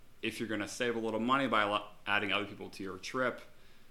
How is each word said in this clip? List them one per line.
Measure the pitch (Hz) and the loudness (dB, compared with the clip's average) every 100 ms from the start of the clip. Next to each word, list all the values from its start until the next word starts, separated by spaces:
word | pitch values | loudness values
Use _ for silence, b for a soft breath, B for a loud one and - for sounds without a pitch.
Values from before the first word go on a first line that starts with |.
| - - | -20 -6
if | 113 - | -4 -2
you're | 113 | -2
gonna | 107 98 | -2 -2
save | - 123 | 0 0
a | 113 | 2
little | 113 107 | 0 0
money | 120 135 131 | 4 4 4
by | 113 | 4
lo-, | 104 104 - - - | 4 2 0 -8 0
adding | 104 104 | 2 4
other | 98 | 0
people | 104 104 87 | 0 -6 -12
to | - | -8
your | 95 92 | -8 -6
trip, | - 131 127 - - b b b b | -6 0 0 0 -10 b b b b